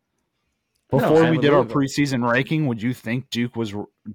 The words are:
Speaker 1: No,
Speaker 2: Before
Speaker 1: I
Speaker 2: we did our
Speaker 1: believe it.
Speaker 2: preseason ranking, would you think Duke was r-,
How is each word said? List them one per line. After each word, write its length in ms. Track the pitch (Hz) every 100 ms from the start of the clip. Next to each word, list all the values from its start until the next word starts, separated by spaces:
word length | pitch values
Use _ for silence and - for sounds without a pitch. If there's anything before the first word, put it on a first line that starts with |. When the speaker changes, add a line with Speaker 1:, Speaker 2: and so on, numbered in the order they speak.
| _ _ _ _ _ _ _ _ _
Speaker 1:
No, 80 | 127
Speaker 2:
Before 240 | 175 156 165
Speaker 1:
I 60 |
Speaker 2:
we 60 | 160
did 160 | 143
our 100 | 143
Speaker 1:
believe 280 | 117 135 135
it. 80 | -
Speaker 2:
preseason 320 | 143 131 120
ranking, 340 | 120 135 160 151
would 140 | 117
you 120 | 117
think 360 | 127 110 123 131
Duke 260 | 117 123 117
was 160 | 113
r-, 140 | 101 101 _ -